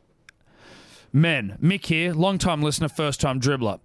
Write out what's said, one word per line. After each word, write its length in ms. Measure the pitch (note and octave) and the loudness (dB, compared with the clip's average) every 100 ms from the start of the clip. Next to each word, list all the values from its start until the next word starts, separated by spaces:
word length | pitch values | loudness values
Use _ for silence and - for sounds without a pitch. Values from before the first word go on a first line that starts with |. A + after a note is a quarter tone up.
| _ _ - _ _ _ - - - - - | _ _ -20 _ _ _ -20 -20 -20 -20 -2
"Men, 440 | C3+ E3+ C#3+ G2 G2 | 2 2 0 -4 0
Mick 260 | D#3 G3 - | 0 0 0
here, 260 | D#3+ F3 | 0 0
long-time 480 | D#3+ F#3 F#3+ F3+ D#3 | 0 0 2 0 0
listener, 260 | D3+ C3+ D3+ | 0 0 -4
first-time 520 | - D3+ C3 D3 C3 | -2 -4 0 -2 0
dribbler. 400 | B2+ C3+ A2 F2+ | 0 0 -2 -4